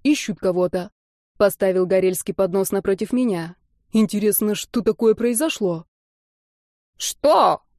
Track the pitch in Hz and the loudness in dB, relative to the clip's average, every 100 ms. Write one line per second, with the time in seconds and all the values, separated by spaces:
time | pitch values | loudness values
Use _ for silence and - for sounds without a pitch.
0 | - 202 - 185 185 180 180 185 175 _ | -2 0 -2 -4 -2 0 0 -2 -8 _
1 | _ _ _ - 202 - 196 185 180 190 | _ _ _ 0 0 2 0 0 2 2
2 | 185 185 - 180 190 190 190 196 196 190 | 2 0 -6 -2 -2 0 -2 -2 -2 -2
3 | 214 247 247 180 165 175 _ _ _ 220 | -2 -2 0 -2 -6 -14 _ _ _ 0
4 | 214 208 208 196 208 202 - 240 220 - | 2 0 0 0 -2 -4 -4 -2 -2 2
5 | 226 214 233 233 311 - 190 165 165 _ | 2 2 0 0 -2 -2 -4 -4 -8 _
6 | _ _ _ _ _ _ _ _ _ _ | _ _ _ _ _ _ _ _ _ _
7 | - - 285 339 254 156 _ | -10 -2 2 4 4 0 _